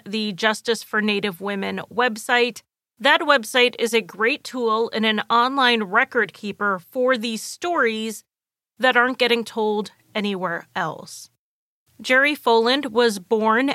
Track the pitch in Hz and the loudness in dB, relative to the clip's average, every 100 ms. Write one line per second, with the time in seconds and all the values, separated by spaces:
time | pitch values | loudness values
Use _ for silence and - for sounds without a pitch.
0 | - 214 214 175 220 208 - 220 - 220 | -4 -4 -4 0 0 0 -2 -4 -2 -2
1 | 214 202 202 170 196 196 196 190 - 185 | 0 0 -2 -6 -6 -4 -4 -6 -8 -2
2 | 247 220 - 247 240 - _ _ _ - | -2 -2 0 2 2 -2 _ _ _ -2
3 | 240 320 311 285 214 254 247 - 233 226 | 2 2 4 2 4 2 2 2 0 0
4 | 175 180 220 294 - 254 233 220 226 - | -2 -2 -2 -2 -6 -4 0 0 0 0
5 | 220 214 - 233 247 277 247 233 196 214 | 0 0 0 2 2 2 2 2 0 0
6 | 262 247 196 - 208 190 208 185 - 262 | 0 0 -2 -4 -10 -4 -2 -4 -6 -2
7 | 247 254 233 220 - - 349 330 240 220 | 0 0 -2 -6 -10 -8 -4 0 0 -2
8 | 220 214 _ _ _ _ _ - 254 247 | -6 -10 _ _ _ _ _ -2 2 4
9 | 247 254 240 233 220 226 214 208 202 _ | 2 2 2 0 -2 -4 -2 -2 -4 _
10 | _ 214 202 190 180 170 - 190 165 - | _ -6 -4 -4 -4 -6 -8 -6 -6 -8
11 | - - - _ _ _ _ _ _ - | -14 -20 -20 _ _ _ _ _ _ -12
12 | 226 262 285 294 - 226 226 269 269 214 | 2 4 4 0 2 4 4 0 0 2
13 | 240 202 180 220 220 226 277 | 2 0 -2 0 2 2 0